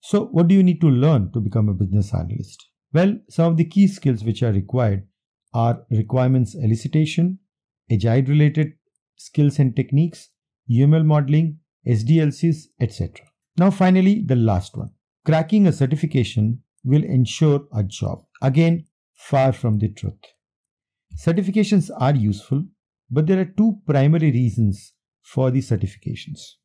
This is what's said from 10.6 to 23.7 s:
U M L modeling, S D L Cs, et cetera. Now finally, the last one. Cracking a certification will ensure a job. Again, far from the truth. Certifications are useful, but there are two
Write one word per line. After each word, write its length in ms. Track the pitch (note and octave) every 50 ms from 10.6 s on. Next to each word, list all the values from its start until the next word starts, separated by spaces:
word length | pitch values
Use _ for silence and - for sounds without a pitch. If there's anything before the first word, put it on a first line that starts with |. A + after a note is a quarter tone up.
| _ -
U 160 | A#2+ A#2 C3+
M 100 | C#3+ D3+
L 100 | D#3+ D#3+
modeling, 540 | D#3 D3+ D3+ C#3+ C3+ D3 D#3 E3 D#3+ D3+ - _ _ _ _ _ B2+
S 160 | A#2+ G#2+ G#2+
D 160 | A#2 D#3+ E3
L 120 | D#3 D#3
Cs, 360 | D3+ - - E3 D#3+ D#3+ - _ _ _
et 140 | B2+ A2+ -
cetera. 320 | - F#2+ - - - _ _ _ _ _ _ _ -
Now 140 | F3 G3
finally, 520 | F#3+ - F#3+ F#3 F#3 F#3 F#3 F#3+ G3+ A3 G#3
the 120 | E3 C3
last 420 | B2 A2+ A2 G2+ F2+ F#2+ - - -
one. 140 | - G#2 _ _ _ _ _ _ _
Cracking 400 | - D#3 D#3+ D#3+ E3 G#3+ G#3+ G3+
a 80 | F3+ -
certification 880 | - C#3 B2 D3 D3 - D3 - C3+ A#2 - - A2+ G#2+ A2 A#2+ B2+ _ _ _ _ _
will 200 | B2+ C3 D3+ D#3
ensure 580 | - - B2+ B2+ A2+ - - D#3+ D#3 C#3+ C#3 C#3+ _ -
a 80 | A2
job. 440 | G2+ F#2 - - G2+ F#2+ F#2 - _ _ _ _
Again, 440 | - C3+ B2+ D3+ E3 E3 E3+ E3+ D#3 _ _ _ _ _ _
far 360 | _ - - - C3+ C3 C3+
from 280 | B2 - - A#2 G#2+ G#2
the 120 | G#2 G#2+
truth. 280 | G2+ - - G2 G2 _ _ _ _ _ _ _ _ _ _ _ _ _ _ _ _ _ _ _ - -
Certifications 720 | - E3 E3+ F#3+ F#3+ F3+ G3 A3 G#3 G#3 G#3+ F#3+ - - - -
are 180 | A#2+ C3 D3
useful, 500 | C3 G#2+ G#2 G2+ G2+ - - B2+ C#3+ F3 - _ _ _ _ _ _ _ _
but 160 | A#2+ C#3 D#3 D#3+
there 120 | F#3+ F#3+
are 60 | F#3+
two 340 | F#3 F#3+ - G#3+ A3+